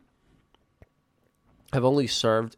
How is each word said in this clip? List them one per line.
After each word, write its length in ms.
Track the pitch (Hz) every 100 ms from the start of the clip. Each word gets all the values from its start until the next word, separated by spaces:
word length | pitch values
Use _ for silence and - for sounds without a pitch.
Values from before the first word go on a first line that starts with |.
| _ _ _ _ _ _ _ _ _ _ _ _ _ _ _ _ _
have 100 | 131
only 220 | 127 143 120
served 500 | - 117 110 113